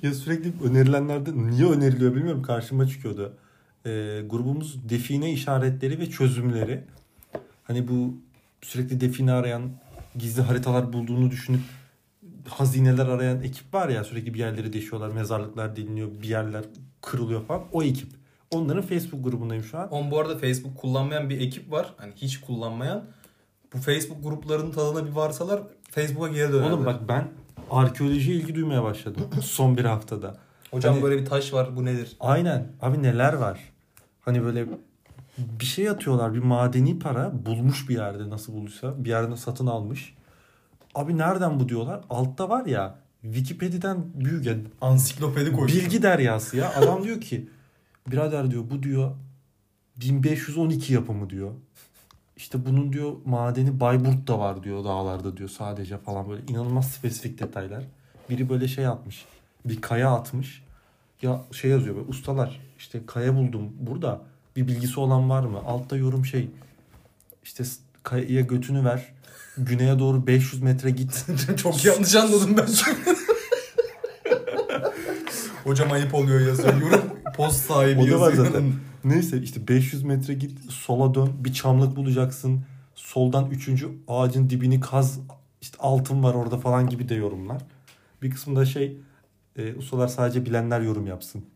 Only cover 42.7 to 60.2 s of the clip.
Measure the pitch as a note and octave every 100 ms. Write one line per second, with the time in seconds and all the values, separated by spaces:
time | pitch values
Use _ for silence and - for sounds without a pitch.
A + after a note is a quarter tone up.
42.7 | A2+ G2 - _ _ A2 A2+ C3 E3+ F3+
43.7 | F3 F#3+ F#3 E3 C#3 C3 E3 B2 A2 G#2+
44.7 | - C3 C3 - - D3+ C#3+ C#3+ - -
45.7 | F3 F3+ A3 G3+ E3+ B2 A2 - B2 F3
46.7 | C#3 - F#3 G3+ A3+ - A2+ A2 - _
47.7 | _ _ _ - B2+ D3+ D3 C3+ A#2+ A2+
48.7 | C#3 C#3 C3+ C3+ - - - _ _ _
49.7 | _ _ B2 B2+ C#3 D3+ D#3 - D3+ D#3+
50.7 | C#3+ - B2 A2 G#2 G2 F#2+ G2 B2 -
51.7 | _ - _ _ _ _ _ - B2+ B2+
52.7 | C3+ C#3+ C#3 D3 C#3+ C3 B2 A#2+ B2 C3
53.7 | C3 B2 B2+ B2+ C3 - A2 G2+ F#2+ F#2+
54.7 | G2+ G2+ F#2+ F#2+ F#2 F#2+ F#2+ G2 - G#2
55.7 | G2+ F#2 G2 - G2+ G2 G#2 C3 A#2+ A#2+
56.7 | B2+ C3 - A#2+ - A2+ - G#2+ G2+ F#2+
57.7 | G#2+ C3 - _ - - B2 B2+ B2+ C3
58.7 | C3 C3 A#2 - - - - _ _ A#2
59.7 | A2 - A#2 C3 A#2+